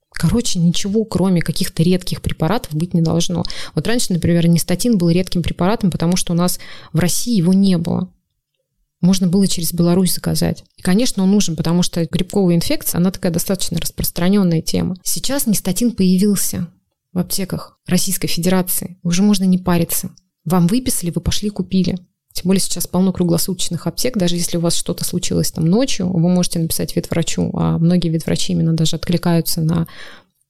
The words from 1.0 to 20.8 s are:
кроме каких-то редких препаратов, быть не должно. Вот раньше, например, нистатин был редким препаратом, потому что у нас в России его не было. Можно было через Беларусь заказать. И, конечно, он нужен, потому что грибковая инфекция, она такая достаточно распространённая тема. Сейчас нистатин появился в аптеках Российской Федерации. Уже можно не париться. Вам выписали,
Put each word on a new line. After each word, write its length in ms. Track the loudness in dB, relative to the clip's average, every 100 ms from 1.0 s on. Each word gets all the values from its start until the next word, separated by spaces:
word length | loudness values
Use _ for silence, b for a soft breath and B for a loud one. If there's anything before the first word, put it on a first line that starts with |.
| 0
кроме 360 | 0 2 2
каких-то 400 | 0 -2 -2 0
редких 400 | 2 0 -2 -6
препаратов, 540 | -4 -2 -2 -2 -4 -6
быть 180 | -2
не 80 | 0
должно. 420 | 0 0 0 -2 -4 B B
Вот 140 | -6 -2
раньше, 260 | 0 0
например, 340 | 0 2 2 4
нистатин 520 | 2 2 -2 0 2
был 100 | 2
редким 320 | 2 0 -2
препаратом, 480 | -2 0 0 2 0
потому 280 | 0 0 0
что 160 | 0
у 20 | 0
нас 240 | 0 -2 B B B
в 60 | -2
России 360 | 0 0 0 2
его 180 | 4
не 260 | 4 4 2
было. 340 | 0 -4 -4 _ _ _ _ _ _ _ _ _
Можно 260 | 2 2 2
было 200 | 2 2
через 260 | 0 -2
Беларусь 400 | 0 2 4 2
заказать. 500 | 0 -2 0 0 -2 -10 _
И, 60 |
конечно, 400 | 0 2 2 0
он 80 | 2
нужен, 240 | 4 2 0
потому 260 | 0 2
что 240 | 2 0 -2
грибковая 500 | -2 -2 0 2 2
инфекция, 440 | 2 -2 -2 0
она 100 | 0
такая 220 | 0 -2
достаточно 480 | -2 -2 -2 -2 -4
распространённая 840 | -6 -4 -6 0 2 4 4 2
тема. 340 | 0 -2 -2 -4
Сейчас 440 | -4 -4 -2 -2 0
нистатин 440 | 0 0 0 0
появился 720 | 2 2 4 4 2 -2 -4 -8 _ _ _ _ -6
в 40 |
аптеках 600 | -4 -4 -4 -6 -10 _ -2
Российской 400 | 0 0 -2 -6
Федерации. 720 | -4 0 0 0 -4 -6 -8
Уже 220 | -2 2
можно 220 | 4 4 4
не 120 | 2
париться. 540 | 2 0 0 -4 -8 -12 _ _
Вам 240 | -2 2 2
выписали, 440 | 2